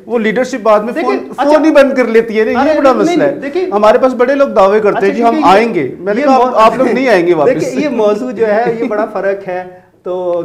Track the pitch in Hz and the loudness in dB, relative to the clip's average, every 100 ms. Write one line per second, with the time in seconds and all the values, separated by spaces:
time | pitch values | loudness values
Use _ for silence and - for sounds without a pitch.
0 | - 233 214 185 254 262 214 214 226 294 | -6 -4 -2 -2 -4 -2 0 0 0 -4
1 | 247 262 - - 285 302 311 285 262 254 | -4 -4 -6 -4 0 2 4 4 2 2
2 | 233 226 220 214 220 247 277 302 269 233 | 2 0 0 -2 0 0 0 2 2 2
3 | 320 302 202 - 277 339 370 202 214 247 | 0 2 0 -2 -6 -4 -2 0 2 4
4 | 262 233 247 277 269 208 196 214 196 - | 0 0 0 0 0 2 2 2 2 0
5 | 196 214 233 311 170 196 233 180 135 - | -2 0 0 2 4 4 2 -2 -4 -6
6 | 180 214 285 262 254 214 220 240 254 226 | -4 -2 2 2 2 4 2 2 0 0
7 | 262 190 170 165 220 202 - 262 294 233 | 2 2 2 2 2 0 -2 -4 -2 0
8 | 208 208 254 214 220 208 240 226 247 208 | 0 0 -4 -2 0 0 -2 -2 -4 -4
9 | 220 190 196 196 185 180 185 180 _ _ | -4 -4 -4 -4 -6 -10 -10 -18 _ _
10 | 185 185 180 175 | -8 -6 -4 -4